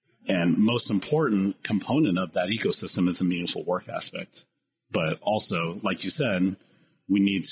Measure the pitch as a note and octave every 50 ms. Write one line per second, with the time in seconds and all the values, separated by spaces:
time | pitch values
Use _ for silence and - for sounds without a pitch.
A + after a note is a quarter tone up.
0 | _ _ _ _ - - G2 F2 E2+ F2 D#2+ - G#2+ A2+ B2 A#2 - - G#2+ F#2+
1 | - - D3+ D#3 D#3+ B2+ G#2 G2 F#2+ G2+ - _ - - A2 F#2+ - - A#2+ D3+
2 | D#3 A2 F2+ F#2 F#2 E2 - F#2 F2+ F#2 A2+ A2 - F#2+ E2+ - - - - F#2+
3 | F2+ F2+ E2+ - F#2+ F2+ F2+ F2 F2 - - F2 D#2+ E2 F2+ F2+ - - E2 E2
4 | - - - E2+ E2+ - - - - _ _ _ _ _ _ _ _ _ - F2+
5 | E2 D#2+ D#2+ - - - G#2+ G#2+ - - G2 E2+ E2+ E2 F2 G#2 G#2+ G2 F#2 -
6 | - F#2+ - - C#3+ A#2 G2 F2+ F#2 G2 G2 - _ _ _ _ _ _ _ _
7 | _ - G2 G2+ G2 G2 G2 F#2 E2+ -